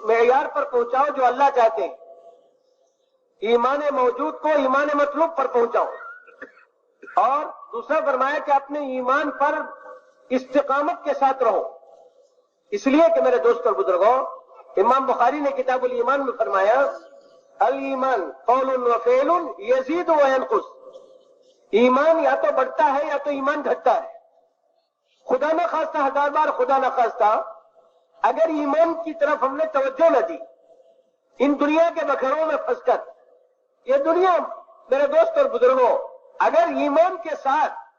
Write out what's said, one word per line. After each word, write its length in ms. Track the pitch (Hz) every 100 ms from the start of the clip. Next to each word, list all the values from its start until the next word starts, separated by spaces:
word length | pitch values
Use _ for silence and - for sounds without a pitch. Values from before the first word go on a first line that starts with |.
معیار 460 | 220 233 240 269 302
پر 100 | 294
پہنچاؤ 400 | 262 247 240 262 294 262
جو 80 |
اللہ 200 | 247 254 277
چاہتے 280 | 254 226 214
ہیں، 140 | 170 - - - - - _ _ _ _ _ _ _ _ _ _
ایمان 400 | 208 240 254 285 294
موجود 500 | 269 247 233 302 302
کو 80 | 302
ایمان 400 | 302 262 269 294
مطلوب 420 | 285 285 285 330 -
پر 100 | 254
پہنچاؤ، 400 | 247 233 220 - - - - - - - _ _ _ _ _ - -
اور 280 | 226 285 311 - -
دوسرا 280 | 233 233 311 285
فرمایا 320 | 262 269 302
کہ 120 | -
اپنے 280 | 277 277 294
ایمان 520 | 277 254 254 277 302
پر 280 | - 277 208 - - - - _ _ _
استقامت 760 | 254 254 285 277 269 294 349
کے 60 | 302 277
ساتھ 240 | 269 269
رہو۔ 340 | 240 185 - - - - - _ _ _ _ _ _
اس 160 | 202 269
لیے 280 | 285 330
کہ 60 | 330
میرے 180 | 254 240
دوست 280 | 233 226 226
اور 80 |
بزرگوں، 520 | 190 190 175 208 262 - - - - - -
امام 300 | 226 262 254
بخاری 340 | 240 240 294
نے 100 | 285
کتاب 340 | 254 254 254
الایمان 400 | 247 247 240 277
میں 80 | 269 -
فرمایا، 520 | 214 196 196 254 277 - - - - - _ -
"الایمان 720 | 220 277 277 269 262 233 160 - -
قول 400 | 254 262 254 240
و 120 | 226
فعل 260 | 240 254 285 349 302 -
یزید 500 | 202 262 254 339 339
و 40 |
ینقص۔" 800 | 311 269 262 - 202 - - - - - - _ _ _ _ _
ایمان 540 | 202 247 254 311 330
یا 100 | 277 277
تو 100 | 302 285
بڑھتا 380 | 262 - 302
ہے 120 | 277 311
یا 100 | 285
تو 60 | 294
ایمان 320 | 277 269 302
گھٹتا 380 | 254 247 247 196
ہے۔ 160 | - - _ _ _ _ _ _ _ _ _ _ -
خدا 200 | 254 294
نہ 100 | 320 339
خواستہ، 280 | 311 302 311
ہزار 320 | 277 277 285
بار 200 | 302 302 -
خدا 200 | 247 269
نہ 80 | 254 -
خواستہ، 460 | 226 - 214 240 - - _ _ _ _ _ _
اگر 260 | 214 262 330
ایمان 460 | 311 294 302 339
کی 200 | 330 330
طرف 280 | 302 294 294
ہم 140 | 262 285
نے 80 | 320
توجہ 440 | 277 269 - 330
نہ 80 | 269
دی، 180 | - 320 - _ _ _ _ _ _ _ _ _
ان 220 | 277 285
دنیا 300 | 294 320 339
کے 100 | 330
بکھروں 420 | 285 247 254 294 320
میں 100 | 285
پھنس 260 | - 247
کر، 140 | - 208 - - _ _ _ _ _ _
یہ 120 | - 277
دنیا، 400 | 311 339 370 330 254 - - - -
میرے 160 | 269 277
دوست 320 | 311 - 302
اور 60 |
بزرگوں، 540 | 262 233 247 262 240 156 - - - -
اگر 240 | 202 302 339
ایمان 480 | 269 285 285 359 359
کے 180 | 320 294
ساتھ 300 | 269 294 - - -